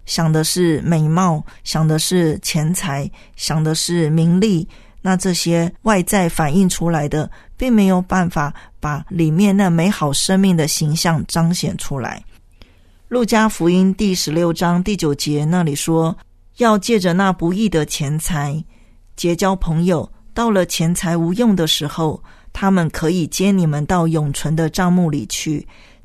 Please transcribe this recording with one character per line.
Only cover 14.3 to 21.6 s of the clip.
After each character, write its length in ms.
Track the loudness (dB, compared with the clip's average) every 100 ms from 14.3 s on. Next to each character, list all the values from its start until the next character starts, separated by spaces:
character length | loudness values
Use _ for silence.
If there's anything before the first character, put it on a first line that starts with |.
六 200 | 0 0
章 320 | 0 0 0
第 140 | 0 -2
九 160 | -2
节 320 | -2 -2 -2 0
那 180 | 0
里 120 | 0 -2
说， 420 | 0 0 0 -4 -12 _ -18 0
要 180 | 2 2
借 240 | 2 0
着 140 | 2
那 180 | 2 0
不 220 | 0 -2
义 160 | 0 0
的 160 | 0 -2
钱 320 | -4 -4 -4
财 440 | -2 -2 -4 -6 -10 -18 -20 -20 -20 -4
结 200 | -2 0
交 200 | 0 0
朋 300 | -2 0 0
友， 240 | 0 -4 -14 -10
到 160 | -4 0
了 160 | 0 0
钱 280 | 0 0
财 220 | 0 -2 0
无 160 | 0 2
用 200 | 2
的 120 | 2